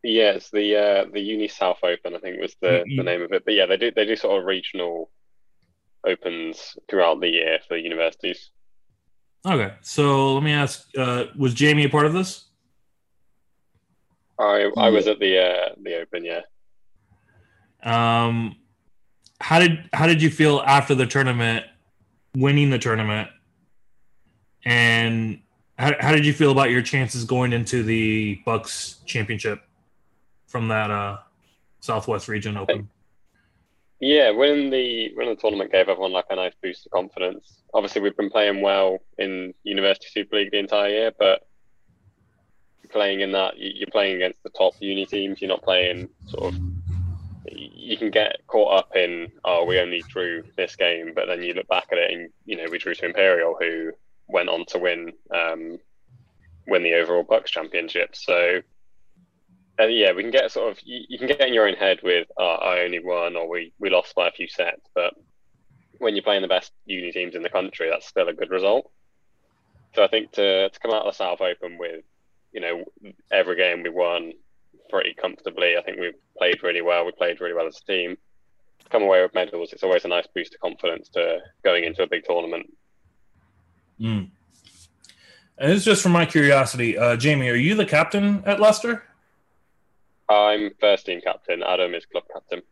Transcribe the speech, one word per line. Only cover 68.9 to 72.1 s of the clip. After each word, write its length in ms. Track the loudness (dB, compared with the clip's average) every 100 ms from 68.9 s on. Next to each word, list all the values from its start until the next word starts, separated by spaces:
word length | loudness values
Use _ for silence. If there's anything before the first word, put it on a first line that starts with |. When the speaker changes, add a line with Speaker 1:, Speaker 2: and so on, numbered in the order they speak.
| _ _ _ _ _ _ _ _ _ _ 0
Speaker 1:
So 80 |
I 40 | 2
think 240 | 2 -4
to, 360 | -2 0 2 0
to 100 | -4
come 120 | -4
out 140 | -2 -2
of 80 |
the 40 | -4
South 240 | -6 -2
Open 360 | -4 -4 -12 -10
with, 260 | -12 -12 _